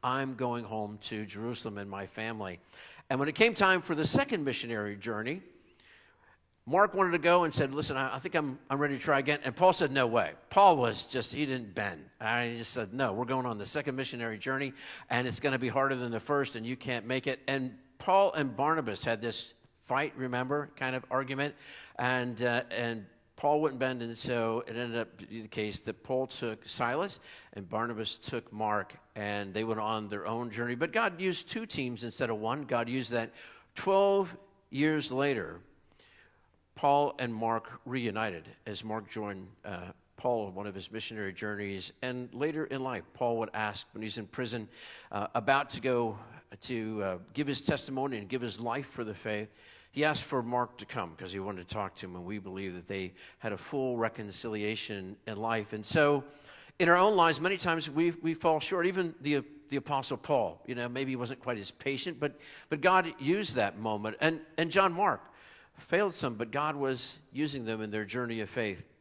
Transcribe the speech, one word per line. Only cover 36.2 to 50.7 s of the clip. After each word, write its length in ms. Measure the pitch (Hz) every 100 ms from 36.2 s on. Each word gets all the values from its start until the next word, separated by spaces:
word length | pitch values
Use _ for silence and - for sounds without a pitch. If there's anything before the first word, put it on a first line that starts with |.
| - _ _ _ _ -
Paul 340 | 143 143 147 -
and 160 | 123 113
Mark 460 | 113 113 - 123
reunited 640 | - 127 117 104 110 85 80 82 -
as 200 | 101 110
Mark 240 | 110 98
joined, 400 | 113 104 98 92 - 104
uh, 260 | 92 90 - _ -
Paul 320 | 127 120 101
on 80 | 92
one 100 | 104
of 80 |
his 200 | 98 90
missionary 400 | 110 101 110 101
journeys. 580 | 92 107 104 101 98 90 -
And 320 | 127 123 123
later 300 | 120 147 156 156
in 140 | 135
life, 220 | 131 117 -
Paul 240 | - 123 117
would 100 | 110
ask, 320 | 107 107 104 -
when 80 | 110
he's 160 | 110 104
in 100 | 101
prison, 420 | - 123 117 107 - - - -
uh, 160 | 101 101 120
about 360 | 107 139 -
to 100 | -
go 360 | 131 123 113 104 - - _ 101
to, 420 | - 123 110 110
uh, 140 | 98 92 87
give 140 | - 143
his 120 | 135
testimony 580 | - 147 - 135 170 120
and 120 | 101
give 100 | 127
his 220 | 120 95
life 260 | 117 123 139
for 120 | -
the 100 | 110
faith, 360 | 104 113 107 104 - - - -
he 140 | - 151
asked 180 | 151
for 180 | - 135
Mark 360 | 117 123 120